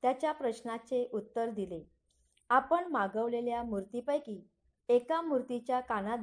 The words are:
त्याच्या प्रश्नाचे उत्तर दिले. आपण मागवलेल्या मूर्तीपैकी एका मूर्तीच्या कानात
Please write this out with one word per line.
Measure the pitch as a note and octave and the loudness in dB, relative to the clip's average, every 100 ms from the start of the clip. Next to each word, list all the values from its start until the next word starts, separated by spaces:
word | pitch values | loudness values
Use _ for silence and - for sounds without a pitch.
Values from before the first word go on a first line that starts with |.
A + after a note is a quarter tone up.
त्याच्या | B3 C4 D#4 | 0 2 0
प्रश्नाचे | D4+ C4 A3+ A#3 A3+ A#3 B3+ A#3+ | 0 -2 -4 -6 -8 -2 -2 -2
उत्तर | G#3 G#3 A#3 A#3 | -4 -4 -4 -2
दिले. | G#3 F#3 E3 - _ _ _ _ _ - | -2 -6 -6 -12 _ _ _ _ _ 2
आपण | B3 C4+ E4+ | 4 4 2
मागवलेल्या | F4+ C4+ G3 G#3+ A#3+ A#3+ A#3+ A#3 | 2 0 0 0 0 0 -2 -2
मूर्तीपैकी | A#3 G3+ G3 A#3+ B3 D4 D4 F#3+ - _ _ _ - | -2 -4 -4 -6 0 -2 -2 -12 -14 _ _ _ 4
एका | A#3+ A#3+ E4 | 4 4 -2
मूर्तीच्या | E4 C4+ C4 A#3+ A#3+ B3+ | 2 0 0 -4 0 -2
कानात | B3 G#3+ G3 A#3 | 0 -2 0 -2